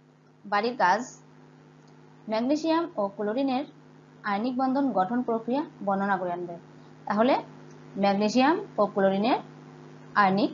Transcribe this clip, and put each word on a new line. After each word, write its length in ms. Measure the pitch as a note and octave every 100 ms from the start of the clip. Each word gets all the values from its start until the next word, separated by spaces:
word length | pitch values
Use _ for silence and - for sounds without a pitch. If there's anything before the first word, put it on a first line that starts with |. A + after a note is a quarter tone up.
| _ _ _ _ G3+
বাড়ির 300 | G#3 A#3 A#3+
কাজ, 180 | F3+ G#3 B3+ - - - - - - - - - - - -
ম্যাগনেসিয়াম 520 | A3 B3 D4+ D#4+ D#4+ E4 -
ও 20 | G3+ G#3+
ক্লোরিনের 480 | G#3 A#3 C#4 B3+ D4+ - - - - - G#3+
আয়নিক 260 | G3+ B3 B3
বন্ধন 240 | C4 C4+ C#4 G3
গঠন 200 | - B3 A#3+
প্রক্রিয়া 340 | A3+ A3+ C4+ E4+ - G3+
বর্ণনা 300 | G3 G3 F#3+
করে 100 | F3+ F3
আনবে। 180 | F3 E3+ - - - - -
তাহলে 260 | G3+ B3 - - - - - - G3
ম্যাগনেসিয়াম 520 | G3 G3+ G#3 A#3+ C4+ F#4+ - -
ও 20 | G3+
ক্লোরিনের 460 | G#3 F#3+ G3 A3+ F#4+ - - - - - - - G#3
আয়নিক 300 | G3 G3 C4+